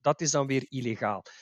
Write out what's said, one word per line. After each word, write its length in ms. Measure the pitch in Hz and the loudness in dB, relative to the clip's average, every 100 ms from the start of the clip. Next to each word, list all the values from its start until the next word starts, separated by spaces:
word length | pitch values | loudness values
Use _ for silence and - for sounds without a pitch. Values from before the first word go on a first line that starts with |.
dat 200 | 147 151 | 0 0
is 100 | 160 | 2
dan 160 | 147 139 | 2 2
weer 180 | 135 - | 0 -2
illegaal. 540 | 131 117 107 107 98 - - | -6 -4 -2 -4 -4 -10 -20